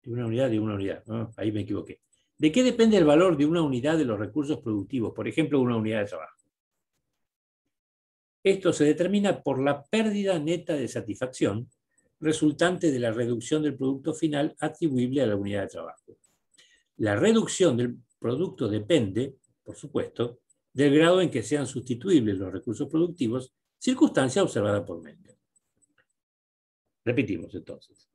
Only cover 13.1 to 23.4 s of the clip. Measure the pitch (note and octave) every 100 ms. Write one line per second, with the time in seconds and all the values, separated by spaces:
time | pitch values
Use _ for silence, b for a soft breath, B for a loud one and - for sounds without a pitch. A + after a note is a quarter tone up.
13.1 | A2 A#2 A#2 - D#3 D3+ C3 C3+ C#3 D3
14.1 | D#3 D#3+ D3 D3+ - D3+ D#3 E3 B2+ B2
15.1 | C#3 B2+ G#2 G2 G2+ F#2+ E2+ E2 - _
16.1 | - _ _ _ b b b b _ A2
17.1 | G#2 F3+ A3+ F#3 - F3+ A#2+ B2 A#2+ _
18.1 | _ A#2 B2 F3+ - A#2+ G#2+ G#2+ E3 A2
19.1 | F#2+ C3+ - _ _ - G#2 D3 - -
20.1 | - A#2+ A#2+ _ _ _ - C#3+ C#3+ D#3+
21.1 | F#3 F3 A#2+ A2 D3 C#3 C#3 - A#2 F#3+
22.1 | F3 A2 F#2+ F#2+ F#2 - G#2+ C#3+ D#3+ F3
23.1 | E3 A#2+ B2